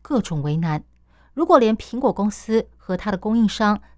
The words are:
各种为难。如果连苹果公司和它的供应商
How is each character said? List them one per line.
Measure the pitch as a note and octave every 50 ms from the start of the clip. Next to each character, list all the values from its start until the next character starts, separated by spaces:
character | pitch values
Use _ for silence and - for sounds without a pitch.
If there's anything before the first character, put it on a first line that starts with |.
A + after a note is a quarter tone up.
各 | - - D4 A#3+
种 | F#3+ - E3+ D3 C#3
为 | D3 D3+ D#3+
难。 | E3 E3 D3+ D3+ - - _ _ _ _ _ _ _ _ _
如 | - E4
果 | E4 F4+ C#4+
连 | A#3 A3 A3
苹 | G#3+ - - - A#3
果 | C#4 B3 F3+
公 | - G3+ G#3+
司 | G3+ - - - A3 A3+ - - -
和 | - - - F#3
它 | F3+ - G#3+
的 | G3+ F#3
供 | - G#3+ A3
应 | A#3 A3+ G3+
商 | - - A3 G#3 G#3 G3+ - - -